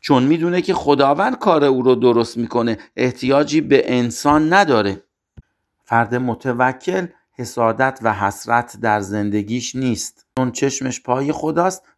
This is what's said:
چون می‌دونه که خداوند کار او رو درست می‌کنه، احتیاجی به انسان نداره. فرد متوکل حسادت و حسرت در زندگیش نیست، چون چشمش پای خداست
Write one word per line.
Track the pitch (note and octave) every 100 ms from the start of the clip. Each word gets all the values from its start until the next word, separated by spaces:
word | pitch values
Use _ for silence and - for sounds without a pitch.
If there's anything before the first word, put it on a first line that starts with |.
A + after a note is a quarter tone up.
چون | - C3+
می‌دونه | C3 E3 E3+ F3+
که | F3
خداوند | F3 C#3+ C#3+ C#3 D3 G#3+ B3+
کار | G#3 D#3+
او | C#3+ C3
رو | B2
درست | B2 B2+ A#2 A#2 A#2
می‌کنه، | A#2 A#2+ A#2 G#2 - -
احتیاجی | B2+ - B2+ C#3 D3 D3+
به | D3 B2+ - B2
انسان | A#2+ A#2 D3 D3+ D#3
نداره. | F#3+ F#3 A#2+ G2+ F#2+ _ _ _ - _ _ _ _
فرد | _ A#2 A2+
متوکل | B2 B2 A2 C3+ A#2+ B2+ C3 - F#3+ F3 _ _
حسادت | - A#2+ - A2+ A2+ C3 C3
و | A2+
حسرت | G2+ G2+ - - A#2 A#2+ -
در | A2+ G#2
زندگیش | G2 G#2 G#2 G#2 G2+ A#2+ A#2+ B2+
نیست، | B2+ A2 - _ _ -
چون | B2+
چشمش | A#2+ C#3 C3+ C3 A#2
پای | - B2+ C#3
خداست | D3+ D#3 D#3+ F3+ F#3 _